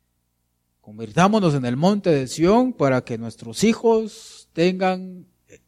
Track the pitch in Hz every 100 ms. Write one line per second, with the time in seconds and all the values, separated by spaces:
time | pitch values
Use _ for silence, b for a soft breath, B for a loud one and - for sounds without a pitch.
0 | _ _ _ _ _ _ _ _ - 107
1 | 113 127 190 214 180 143 123 123 175 208
2 | 185 143 127 - 170 226 254 - 139 127
3 | - 113 113 - 117 113 214 220 233 220
4 | 214 - - - - - 175 185 190 185
5 | 185 180 - _ _ -